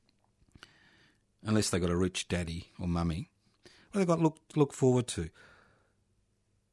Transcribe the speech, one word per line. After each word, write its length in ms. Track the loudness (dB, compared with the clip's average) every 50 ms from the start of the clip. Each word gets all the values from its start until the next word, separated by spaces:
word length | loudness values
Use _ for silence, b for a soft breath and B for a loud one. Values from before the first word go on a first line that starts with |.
| _ _ _ _ _ _ _ _ _ _ -20 b b b b b b b b b b b b b b _ _ _
Unless 280 | -2 0 2 2 2 2
they 80 | 0 0
got 120 | 0 0
a 60 | 2
rich 320 | 2 0 0 0 -4 -4 -2
daddy 400 | -2 -2 -2 -4 -6 -8 -10 -14 _ -8
or 80 | -4
mummy. 440 | -2 0 0 0 0 -2 -4 -6 -10 _ _ _ _ _ _ b b b b b b
What 100 | -4 -2
have 60 | 0
they 60 | 2
got 100 | 2 2
look, 240 | 2 0 0 -4 _ -6
to 100 | 0 2
look 140 | 2 2
forward 340 | 2 2 2 4 4 2 0 -2
to? 220 | -4 -6 -8 -8 b b b b b b b b b b b b b b b _ _ _ _ _ _ _ _ _ _ _ _ _